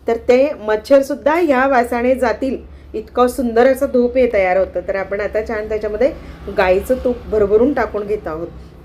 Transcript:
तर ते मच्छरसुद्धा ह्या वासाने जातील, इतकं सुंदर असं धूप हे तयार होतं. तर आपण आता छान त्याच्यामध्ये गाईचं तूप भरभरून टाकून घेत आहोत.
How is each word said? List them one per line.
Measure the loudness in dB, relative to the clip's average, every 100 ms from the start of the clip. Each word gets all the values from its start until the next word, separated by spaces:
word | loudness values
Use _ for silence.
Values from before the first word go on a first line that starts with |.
| -4
तर | -2
ते | 2 4 2
मच्छरसुद्धा | 0 -2 -2 4 4 4 -2 0 2
ह्या | 2 2 4
वासाने | 2 2 0 0 0
जातील, | 0 -2 -4 -6 -10 -20 -14
इतकं | -12 -6 0 0
सुंदर | 0 0 4 4
असं | 4 0
धूप | 2 2 2
हे | 2
तयार | 2 2 2
होतं. | 0 -4 -4
तर | -6
आपण | -4 -4
आता | -4 -4 -4
छान | -6 -6
त्याच्यामध्ये | -6 -4 -2 -2 -2 -14 -16 -6 0
गाईचं | 2 2 0 -2
तूप | -2 -4 -4
भरभरून | 0 2 4 4
टाकून | 2 -2 -4 -4
घेत | -6 -6
आहोत. | -8 -10 -14 -20 -12